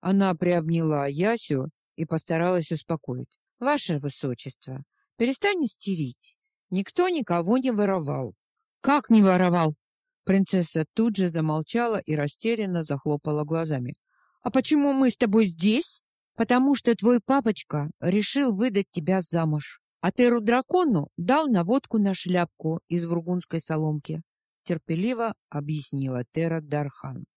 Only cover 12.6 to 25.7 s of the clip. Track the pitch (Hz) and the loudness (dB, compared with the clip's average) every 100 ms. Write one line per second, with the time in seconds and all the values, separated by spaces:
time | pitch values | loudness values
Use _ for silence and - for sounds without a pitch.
12.6 | 202 175 156 139 - 147 - 151 147 160 | -2 -4 -4 -4 -2 -4 -2 -4 -2 -2
13.6 | 165 139 123 - _ _ _ _ - 262 | -2 -4 -6 -10 _ _ _ _ -2 0
14.6 | 247 302 285 269 262 - 240 214 214 165 | 2 2 2 4 2 2 2 4 2 2
15.6 | 185 226 349 - _ _ _ - 226 247 | 2 2 -2 -10 _ _ _ -6 2 4
16.6 | 262 277 - 233 208 247 - 277 226 208 | 4 2 2 2 4 2 4 2 2 -2
17.6 | - 151 147 - - 196 208 277 277 190 | -4 -6 -6 -4 -2 0 0 0 0 2
18.6 | 247 202 196 - 151 190 175 170 160 151 | 0 0 -2 -6 -2 -2 0 -2 0 -2
19.6 | - - _ _ 180 - 247 240 214 240 | -6 -18 _ _ -6 2 4 4 2 0
20.6 | 262 359 349 190 143 - 170 277 311 208 | 2 0 2 0 -2 -8 0 2 4 0
21.6 | 170 262 - 226 202 190 - 180 170 _ | 2 0 0 0 0 -2 -2 0 0 _
22.6 | 160 165 _ 175 165 170 165 180 - 165 | -6 -6 _ -4 -2 -4 -2 -4 -4 -8
23.6 | - 156 156 151 - 160 - _ _ _ | -4 -2 -2 -4 -6 -10 -10 _ _ _
24.6 | - 160 - 165 208 247 226 - _ 151 | -6 -6 -4 -2 -2 -2 -4 -6 _ -10
25.6 | 147 | -6